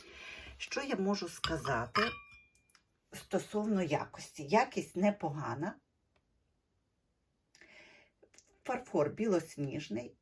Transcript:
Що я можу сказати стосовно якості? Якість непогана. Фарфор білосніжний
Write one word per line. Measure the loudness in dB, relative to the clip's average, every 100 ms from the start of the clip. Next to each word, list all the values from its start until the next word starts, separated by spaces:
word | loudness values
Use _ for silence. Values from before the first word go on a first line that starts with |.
| -18 -16 -14 -14 -14 -10
Що | -6 -4
я | 0 2
можу | 2 2 -2
сказати | -2 0 0 0 0 2 2 2 0 -14 -20 _ _ _ _ _ _ -16
стосовно | -14 -2 -2 0 0 2 2
якості? | 2 0 -2 -8 -14 -8
Якість | 4 4 4 0 -4 2
непогана. | 4 4 -2 -2 -4 -2 -4 -6 _ _ _ _ _ _ _ _ _ _ _ _ _ _ _ _ _ -20 -20 -20 -20 -20 _ _ -20 -20 _ _
Фарфор | -4 -4 0 2 2
білосніжний | 2 2 2 0 -4 -4 -4 -4 -6 -6 -14